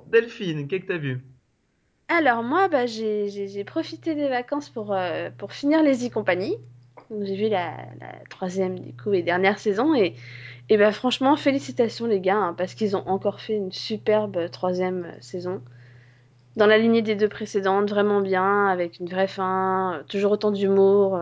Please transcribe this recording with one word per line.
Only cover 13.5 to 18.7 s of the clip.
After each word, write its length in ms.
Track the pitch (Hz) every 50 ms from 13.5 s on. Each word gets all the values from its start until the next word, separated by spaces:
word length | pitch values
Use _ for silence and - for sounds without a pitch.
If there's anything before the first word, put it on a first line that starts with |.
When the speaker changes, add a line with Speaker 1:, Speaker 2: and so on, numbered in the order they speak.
| 220
Speaker 2:
une 180 | 214 196 185 -
superbe 760 | - - - 220 208 - 220 208 214 214 208 190 175 165 175
troisième 640 | - - - 185 180 180 185 185 185 180 175 170 - -
saison. 420 | - - - 180 175 180 185 - - - - - - - - - - - _ _ _ _ _ _ _ _ _
Dans 100 | 220 208
la 120 | 208 214
lignée 240 | 214 226 226 226 233
des 140 | 220 220 214
deux 140 | 196 214 208
précédentes, 600 | - - 220 208 - 202 190 190 190 202 208 202
vraiment 320 | 208 208 202 208 202 202
bien, 460 | 196 190 190 185 185 196 202 202 202
avec 320 | 196